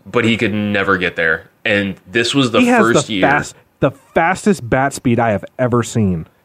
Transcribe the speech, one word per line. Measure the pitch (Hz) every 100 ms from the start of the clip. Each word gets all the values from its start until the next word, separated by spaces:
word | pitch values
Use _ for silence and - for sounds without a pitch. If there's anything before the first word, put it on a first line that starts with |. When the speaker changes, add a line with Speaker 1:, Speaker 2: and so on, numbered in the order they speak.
| 101
Speaker 1:
but | 120
he | 110 110
could | 110
never | 107 104 101 98 95
get | 87 85
there. | 82 80 - _
And | 117 101 98 92 -
this | 107 117 139
was | 127
the | 110
Speaker 2:
He | 247
has | 240
Speaker 1:
first | 190 165 139
Speaker 2:
the |
Speaker 1:
year. | 104
Speaker 2:
fast-, | 147 147 156 - _ -
the | 147
fastest | - _ 190 165 185 214 180 117
bat | 131 135
speed | - 127 117
I | 117
have | 98 - -
ever | 127 120
seen. | 110 120 101 85 80 _